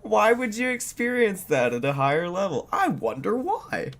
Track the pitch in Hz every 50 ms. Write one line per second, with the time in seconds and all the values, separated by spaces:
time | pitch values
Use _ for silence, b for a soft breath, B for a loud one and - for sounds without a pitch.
0 | 240 214 214 214 208 220 240 240 254 233 208 226 247 254 254 240 - - - -
1 | 240 240 247 247 240 214 196 185 - - 156 131 123 123 120 120 120 139 139 139
2 | 135 139 143 160 175 175 175 185 202 190 151 117 - - - 392 392 339 190 113
3 | - 113 107 131 135 196 214 254 262 349 415 - - - - 104 - 139 135